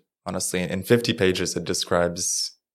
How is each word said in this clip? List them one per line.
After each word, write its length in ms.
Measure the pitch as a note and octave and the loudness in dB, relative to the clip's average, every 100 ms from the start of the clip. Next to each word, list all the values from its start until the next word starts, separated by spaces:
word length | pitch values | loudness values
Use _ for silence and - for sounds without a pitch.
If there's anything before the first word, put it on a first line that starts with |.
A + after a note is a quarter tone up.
| _ _ F2+ | _ _ -8
honestly. 340 | F#2 - F2+ | -6 -4 -2
In 220 | E2+ F#2+ | -2 -4
fifty 300 | - A#2 - | 2 4 4
pages, 420 | - F#2 F#2 F2 - | 2 2 2 -2 -4
it 80 | |
describes 880 | E2+ F2+ - F2 F2 F2 F2+ - - - _ | -4 -4 0 2 2 0 -4 -4 -6 -10 _